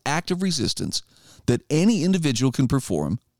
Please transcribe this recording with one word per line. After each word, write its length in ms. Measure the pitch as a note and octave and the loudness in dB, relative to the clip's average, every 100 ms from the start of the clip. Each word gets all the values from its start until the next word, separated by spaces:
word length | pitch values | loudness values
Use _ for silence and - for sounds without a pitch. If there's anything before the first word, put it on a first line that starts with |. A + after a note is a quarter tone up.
| - | -2
act 240 | D3+ - | -2 -2
of 100 | F3+ | -2
resistance 640 | F#3+ D#3+ F#2+ - - - - _ - - - | 0 0 -2 -2 -4 -6 -8 _ -20 -18 -6
that 160 | A#2+ - | -6 0
any 340 | D3+ G3 A3 | 2 4 2
individual 480 | E3+ F#3+ D#3 A2+ C3 | 2 2 0 0 0
can 160 | B2 C3 | 2 2
perform 520 | C#3 - E2+ D2 A2+ _ _ | 0 0 -2 -2 -4 _ _